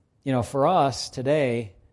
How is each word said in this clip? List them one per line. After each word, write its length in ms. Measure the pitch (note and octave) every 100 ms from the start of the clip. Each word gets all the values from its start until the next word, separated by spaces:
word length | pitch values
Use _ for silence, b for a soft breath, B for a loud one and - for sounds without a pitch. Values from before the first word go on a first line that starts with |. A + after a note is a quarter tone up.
| _ _ C#3
you 80 |
know, 100 | B2+
for 240 | A2+ C#3 D3
us 420 | D3+ C#3 - -
today, 640 | - B2+ D#3 C3 A#2 G#2 - _